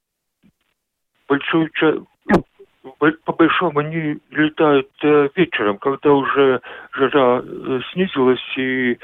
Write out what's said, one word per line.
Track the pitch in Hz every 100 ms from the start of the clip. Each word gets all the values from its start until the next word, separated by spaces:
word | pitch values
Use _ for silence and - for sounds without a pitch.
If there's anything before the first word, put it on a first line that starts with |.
| _ _ _ _ _ _ _ _ _ _ _ _ -
большую | 139 - 165 156
ча-, | - 160 - - _ -
ну, | 196 - _ - _ 131 135
бо-, | 147 156 -
по |
большому | - 165 - 180 143
они | 147 165 151 151 _
летают, | - 156 151 156 143 135 -
э, | 147 147 143 -
вечером, | 165 - 104 101
когда | 139 135 151
уже | 143 127 139 135 127 - - -
жара, | - 131 147 123 123
э, | - - - 131 117
снизилась, | 175 185 139 127 127 - -
и | 131 131 123 120